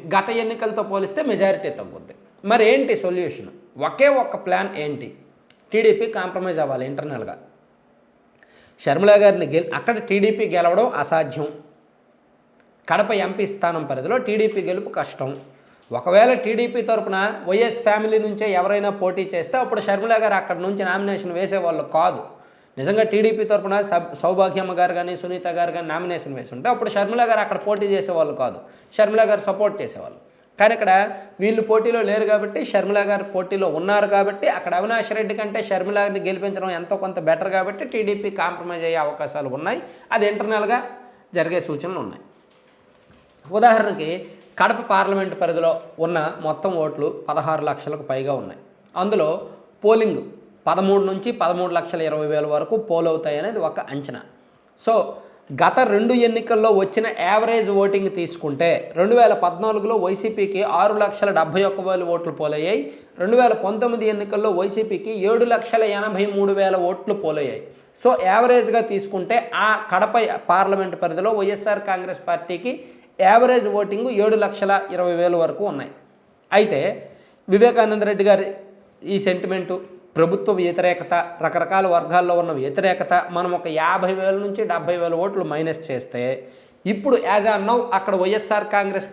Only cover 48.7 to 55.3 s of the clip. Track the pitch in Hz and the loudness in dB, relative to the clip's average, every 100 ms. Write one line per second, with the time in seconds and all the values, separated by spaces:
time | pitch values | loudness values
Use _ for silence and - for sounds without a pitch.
48.7 | _ _ 175 202 208 151 185 - - - | _ _ -4 -2 0 0 -2 -8 -18 -20
49.7 | _ 208 226 214 143 - - - _ 156 | _ 4 4 4 -2 -8 -18 -20 _ -2
50.7 | 180 196 196 190 190 233 226 170 180 180 | 0 4 4 2 -2 -6 -2 -2 0 0
51.7 | 170 170 170 156 151 151 151 151 147 - | -2 -2 -4 -2 -2 -2 -2 0 -2 0
52.7 | 220 214 165 165 160 156 147 196 220 156 | -4 0 0 2 0 -2 -4 -4 -4 -4
53.7 | 147 - 139 139 117 - _ _ _ _ | -6 -8 -10 -10 -14 -18 _ _ _ _
54.7 | _ - 220 - - - | _ 2 2 0 -6 -20